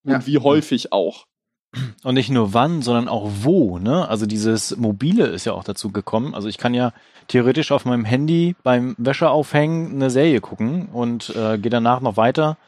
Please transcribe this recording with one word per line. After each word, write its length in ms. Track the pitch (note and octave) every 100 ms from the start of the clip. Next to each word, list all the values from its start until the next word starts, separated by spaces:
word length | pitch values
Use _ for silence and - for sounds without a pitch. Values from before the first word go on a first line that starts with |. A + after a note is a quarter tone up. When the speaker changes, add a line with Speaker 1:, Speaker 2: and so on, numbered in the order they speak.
| C#3
Speaker 1:
Und 60 |
Speaker 2:
Ja. 140 | C3 C3
Speaker 1:
wie 100 | C#3+
häufig 520 | C#3 D3+ D3 B2 -
auch. 320 | G2 E2+ - _ _ _ _ _ B2 B2+ -
Speaker 3:
Und 120 | C3 C3
nicht 160 | A2+
nur 220 | B2+ G#2 A2+
wann, 260 | D3 E3+
sondern 260 | A#2+ A#2+ A#2+
auch 220 | A2+ G#2 G2+
wo, 340 | A#2+ F#3 A2 F2+
ne? 300 | G#2 E3 D3+
Also 160 | A2 G#2+
dieses 500 | G#2+ A2 A2 - -
Mobile 520 | A2+ G2+ D3 A3 C3
ist 180 | F2 -
ja 80 |
auch 100 | F#2
dazu 280 | F#2 G2 G#2+
gekommen. 420 | G2 - A2 C#3+
Also 140 | - G#2+
ich 100 | -
kann 160 | A#2+
ja 200 | B2 B2 - _ - _
theoretisch 440 | B2+ A#2+ C3 D3+
auf 140 | C#3 B2+
meinem 200 | A#2+ G#2+
Handy 500 | B2+ D3+ E3+ E3+ F3
beim 320 | B2+ B2 B2+ A#2
Wäscheaufhängen 960 | A#2+ C#3 E3 D#3 C#3 D3+ D3+ E3 E3
eine 180 | C#3 C3+
Serie 320 | B2+ D#3+ A#2+
gucken 480 | - G#2+ A2 F3 -
und, 380 | A#2+ A#2+ A#2 - A2+
äh, 240 | A2 A2
geh 100 | A2
danach 320 | A#2+ A#2 B2+
noch 160 | B2+ G2+
weiter 400 | A#2 D3 D#3 D#3